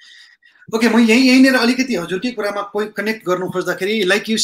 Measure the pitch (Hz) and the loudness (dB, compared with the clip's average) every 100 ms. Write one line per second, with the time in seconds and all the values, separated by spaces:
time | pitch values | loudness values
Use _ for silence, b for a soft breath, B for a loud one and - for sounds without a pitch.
0 | b b b b b b b 220 226 220 | b b b b b b b 0 2 4
1 | 226 240 262 262 262 254 233 254 254 180 | 4 4 4 6 6 4 0 -2 -2 -4
2 | 165 185 247 208 202 202 202 208 214 - | -4 -6 -6 -6 -6 -6 -8 -6 -6 -6
3 | 208 214 175 180 185 185 175 - 190 220 | -6 -6 -4 -4 -4 -6 -4 -4 -4 -2
4 | 180 208 214 220 | 0 -2 -2 -2